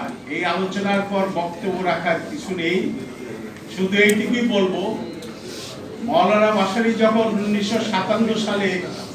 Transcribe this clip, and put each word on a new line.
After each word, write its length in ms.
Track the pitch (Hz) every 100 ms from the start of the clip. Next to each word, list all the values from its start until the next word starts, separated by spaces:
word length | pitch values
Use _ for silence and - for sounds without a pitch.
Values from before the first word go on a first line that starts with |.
| - - -
এই 160 | 156 180
আলোচনার 560 | 180 190 196 196 196 190
পর 140 | 196 190
বক্তব্য 500 | 170 175 - 196 180
রাখার 360 | 180 170 170 160 -
কিছু 240 | 151 - 180
নেই। 380 | 165 190 214 - - - - - - - - -
শুধু 200 | 185 202
এইটুকুই 500 | 208 214 233 240 233
বলবো, 500 | 202 185 180 196 233 - - - - - - - - - -
মাওলানা 480 | 233 175 190 214 214
ভাসানী 420 | 214 190 220 226
যখন 340 | 214 220 226 214 196 208
উনিশশো 340 | 208 - 233 -
সাতান্ন 380 | 185 180 214 220 220 -
সালে 360 | 202 196 185 180 - -